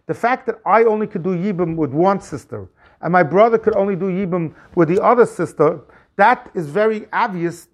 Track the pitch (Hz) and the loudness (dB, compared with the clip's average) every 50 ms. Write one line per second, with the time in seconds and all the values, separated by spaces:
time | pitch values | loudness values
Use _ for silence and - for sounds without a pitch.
0 | _ - 151 - - 233 262 247 - - 220 - - 170 196 226 226 226 214 214 | _ -10 -6 -4 -2 -2 -2 -2 -4 -8 -8 -4 0 2 4 4 4 4 2 0
1 | 214 208 - 190 156 185 185 165 175 214 190 165 180 160 165 160 156 131 123 151 | -2 -4 -6 -6 -4 -4 -4 -2 -4 -4 -2 -2 -4 -4 -2 -4 -4 -2 0 0
2 | 175 196 196 185 - - 156 120 - _ 117 107 95 - _ _ _ _ _ _ | 2 2 0 0 -4 -10 -14 -14 -14 _ -14 -14 -14 -18 _ _ _ _ _ _
3 | - 160 175 180 175 139 156 196 220 233 226 220 220 214 214 202 196 202 196 160 | -4 0 2 2 2 4 4 4 4 4 2 0 0 0 0 0 0 -2 -2 -4
4 | 190 196 175 185 202 170 180 180 165 143 - - - _ - 175 170 147 180 208 | -4 -4 -4 -4 -4 -4 -4 -4 -4 -6 -10 -14 -20 _ -2 0 0 2 2 2
5 | 196 202 240 240 220 - - - 165 147 - - 151 156 180 - - _ _ _ | 2 4 4 4 2 2 0 -4 -6 -6 0 2 2 2 2 -2 -10 _ _ _
6 | _ _ _ - 196 226 247 240 - - - 196 165 143 143 202 214 220 220 214 | _ _ _ 2 2 4 2 0 -4 -8 -8 -8 -8 -4 -2 0 0 0 -2 -4
7 | - - - 185 226 233 185 170 170 170 165 - - _ | -8 -6 -4 -4 -2 -2 -4 -4 -6 -6 -6 -10 -18 _